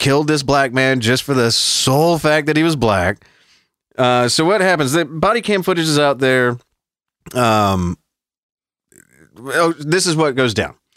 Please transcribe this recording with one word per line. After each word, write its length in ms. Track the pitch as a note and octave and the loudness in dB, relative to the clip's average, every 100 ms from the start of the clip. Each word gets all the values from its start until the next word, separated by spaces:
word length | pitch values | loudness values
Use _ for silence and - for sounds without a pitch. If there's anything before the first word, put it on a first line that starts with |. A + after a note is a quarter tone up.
killed 260 | C#3 C#3 D3+ | 0 0 0
this 160 | D3+ | -2
black 300 | C3 C#3 C3+ | 0 0 0
man 280 | B2+ C3 C3 | 0 0 0
just 220 | A2+ B2+ | 0 0
for 100 | - | 0
the 180 | C3 A#2 | 0 0
sole 640 | - - - - C#3 E3 E3 | 0 -2 -2 0 2 2 2
fact 280 | D3+ D#3 D3+ | 2 0 0
that 80 | D3+ | 0
he 60 | |
was 100 | E3 D3+ | 0 0
black. 480 | A2+ G2 F2+ G#2 _ _ _ _ _ _ _ - | 0 0 0 -4 _ _ _ _ _ _ _ -2
Uh, 320 | B2 B2 B2 | 0 2 0
so 160 | C3+ | 0
what 160 | D#3+ G#3 | 0 2
happens? 320 | F#3 E3 C3+ | 0 0 0
The 120 | D#3+ | -2
body 360 | D3 D#3 F#3 A#3 | -4 -2 0 0
cam 200 | - G3+ | -2 -2
footage 240 | F3+ F3 D#3+ | -2 -2 0
is 120 | D3 | 0
out 200 | D3 B2+ | 0 0
there. 400 | C3 C3 B2 B2 _ _ _ _ _ _ - | 2 2 0 -2 _ _ _ _ _ _ -8
Um, 640 | B2 A#2 A2 G2+ F#2+ F2 E2+ _ _ _ _ _ _ _ _ _ _ G1+ C2 D#2+ - | -2 2 2 2 0 -2 -6 _ _ _ _ _ _ _ _ _ _ _ _ -20 -18
oh, 340 | C3 C#3 E3+ D#3+ | -8 -2 -2 -2
this 280 | D3 F#3 F3+ | -2 -2 0
is 100 | D#3 | 0
what 180 | D#3 | 0
goes 200 | B2+ B2+ | 2 0
down. 200 | G#2 D2+ - _ | 0 -6 -8 _